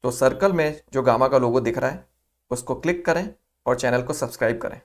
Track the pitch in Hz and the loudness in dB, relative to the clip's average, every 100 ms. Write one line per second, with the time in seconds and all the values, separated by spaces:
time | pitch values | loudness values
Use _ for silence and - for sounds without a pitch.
0 | 127 123 131 135 196 175 151 151 _ 131 | -4 2 0 2 0 2 0 -2 _ 0
1 | 127 117 131 135 123 123 117 120 127 165 | 2 4 4 4 4 2 0 -2 -4 -6
2 | - _ _ _ _ 123 - 127 160 175 | -16 _ _ _ _ -8 -6 -4 -2 -2
3 | - 165 110 - _ _ - 123 127 123 | 0 -2 -2 -12 _ _ -4 0 0 0
4 | 123 - 120 - 113 117 - - | -2 -6 -6 -2 -2 0 -6 -12